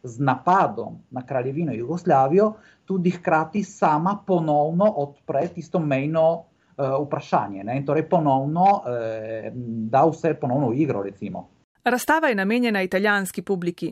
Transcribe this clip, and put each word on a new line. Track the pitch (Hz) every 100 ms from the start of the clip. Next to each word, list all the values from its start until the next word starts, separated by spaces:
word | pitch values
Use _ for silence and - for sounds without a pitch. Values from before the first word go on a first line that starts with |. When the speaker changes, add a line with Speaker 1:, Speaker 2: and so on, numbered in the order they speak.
Speaker 1:
z | 127 113
napadom | 139 127 - 190 147 113 - - -
na | 127 -
kraljevino | 135 127 139 165
Jugoslavijo | 110 120 170 180 139 135 185 214 214 _ _
tudi | - 190 175
hkrati | 175 - 160 160 208
sama | 185 - 180 151 175 208 -
ponovno | 180 156 147 151 175 214 180
odpre | 143 - - 143 170
tisto | - 151 180
mejno, | 151 135 147 160 160 170 - _ _ -
eh, | 135 139 143
vprašanje, | - - 165 104 98
ne, | 101 135
in | 139
torej | 151 160
ponovno, | 175 151 135 139 165 190 202 127
eh, | 120 113 110 110 113 107 120 120 113 110
da | 135 160
vse | 147 165
ponovno | 151 127 131 131
v | 127
igro, | 147 101
recimo. | 98 - 98 90 - _ _ _
Speaker 2:
Razstava | - 349 - 320 311
je |
namenjena | 208 190 240 240 202
italijanski | 185 190 208 202 185 -
publiki. | 180 190 175 175 165